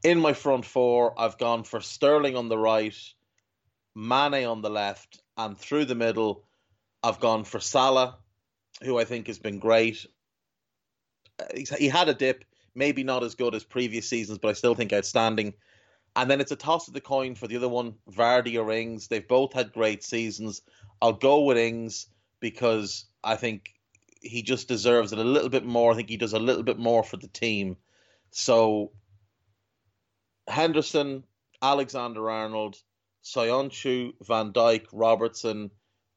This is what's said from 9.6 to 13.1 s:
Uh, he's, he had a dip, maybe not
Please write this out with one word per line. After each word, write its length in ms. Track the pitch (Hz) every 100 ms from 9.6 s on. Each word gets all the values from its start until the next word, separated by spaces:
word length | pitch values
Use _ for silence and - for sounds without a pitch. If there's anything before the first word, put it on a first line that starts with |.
| 107 113 113 110 - _ _ _ _ _ _ _ _ _ _ _ _ -
Uh, 60 | -
he's, 220 | - 135 143
he 120 | 143
had 200 | 156 170
a 60 |
dip, 300 | 120 131 127 _ _ _
maybe 280 | 123 143 135
not 220 | 131